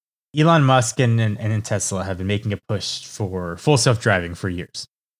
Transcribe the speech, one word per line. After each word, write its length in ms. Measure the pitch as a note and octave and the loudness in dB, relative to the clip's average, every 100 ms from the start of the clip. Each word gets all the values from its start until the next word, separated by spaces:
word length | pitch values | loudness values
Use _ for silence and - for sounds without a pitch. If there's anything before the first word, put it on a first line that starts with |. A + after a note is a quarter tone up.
| _ _ _ D3 | _ _ _ 2
Elon 240 | D#3+ E3 | 4 6
Musk 380 | C3 C3 A#2 - | 6 4 2 0
and, 200 | A#2+ A#2 | 2 2
and, 160 | A2 G2+ | 0 -2
and 240 | G#2+ G#2+ | -2 -2
Tesla 400 | - G#2 - F#2+ | -2 -4 -4 -4
have 140 | F#2 F2+ | -6 -6
been 100 | F#2+ | -4
making 240 | G2+ A2 | -2 -4
a 60 | G2+ - | -6 -6
push 360 | G2+ - - | -6 -6 -10
for 520 | - - G2 F#2 F2 E2+ | -12 -8 -6 -6 -8 -2
full 200 | D3+ C#3+ | 2 4
self-driving 600 | C#3 A2+ A2+ F#2+ E2+ E2+ | 4 2 2 2 0 -6
for 120 | G2 | -6
years. 380 | F2 - - - _ _ | -6 -8 -14 -16 _ _